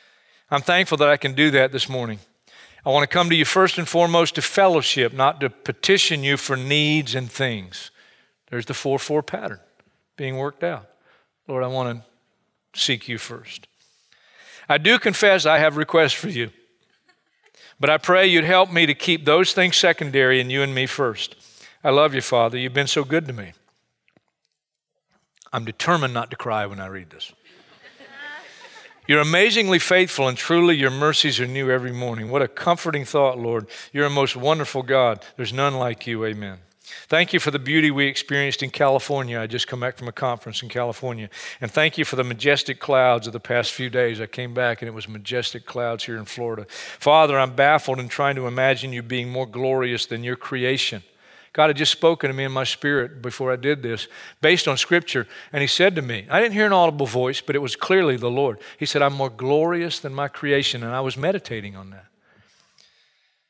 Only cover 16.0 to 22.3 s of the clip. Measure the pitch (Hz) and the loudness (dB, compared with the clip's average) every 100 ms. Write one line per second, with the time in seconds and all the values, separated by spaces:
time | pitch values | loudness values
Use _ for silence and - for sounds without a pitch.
16 | 156 - - 143 113 - _ _ _ _ | 4 2 -4 -6 -6 -10 _ _ _ _
17 | _ _ _ _ _ _ - - 139 156 | _ _ _ _ _ _ -20 -2 2 2
18 | - 180 190 175 160 185 190 170 160 143 | 4 6 6 6 6 6 6 4 2 2
19 | - 165 147 156 185 - 180 - 180 165 | 0 0 4 4 4 2 2 4 4 2
20 | 151 135 131 127 123 135 139 131 131 - | 0 2 4 4 2 0 -2 -2 -4 -2
21 | 131 107 - - - - - _ 151 139 | -2 -2 -8 -12 -20 -20 -20 _ 2 4
22 | 151 135 - | 4 2 -2